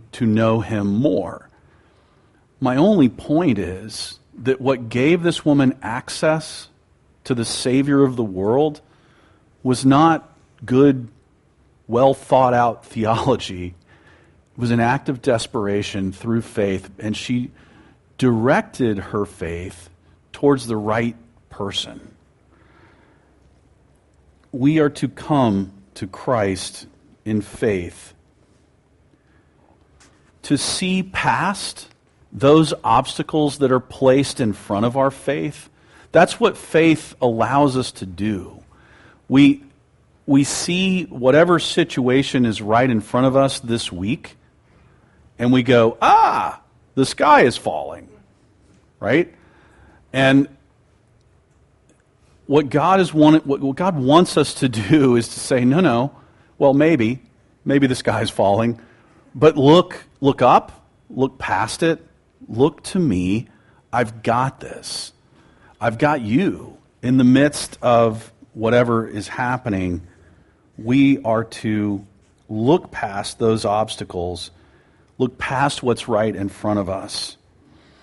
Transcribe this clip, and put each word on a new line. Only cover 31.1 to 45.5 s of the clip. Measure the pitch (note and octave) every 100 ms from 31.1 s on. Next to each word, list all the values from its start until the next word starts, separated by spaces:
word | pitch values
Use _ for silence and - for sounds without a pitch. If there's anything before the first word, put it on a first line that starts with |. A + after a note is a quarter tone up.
| - D3+ A#2+ F3+ G3 - - - _ _ _ _
those | G2+ C3+ D#3 D#3 -
obstacles | A2+ A#2 C3+ - - D#3 D3 B2+
that | C3
are | B2+
placed | - - C3 C#3 C3+ -
in | A2
front | F#2+ - G2+
of | A#2+
our | C3+ C3+
faith, | C3 - D3+ D3+ - - _ _ _ _
that's | D#3 F#3 -
what | A3 -
faith | - D#3+ D#3+ D3+ - -
allows | B2 A2+ A2 C#3 C#3+
us | B2+ A#2+
to | -
do. | F#2+ F2 G#2+ F#2+ F2+ - _ _ _ _ _ _ -
We, | C3+ C#3+ C#3+ - _ _ _ _ _ -
we | C#3
see | C3+ - - F3+ F#3+ F#3
whatever | - B2+ B2+ D3 F3 E3
situation | - - E3 - B2 C3+ C3+ C3+
is | A#2+ G2+
right | G#2 A#2 C3
in | A2
front | - B2
of | C3
us | C3+ C3+ -
this | A#2 A#2 -
week, | F2 G2 - - _ _ _ _ _ _ _ _ _ _ -
and | B2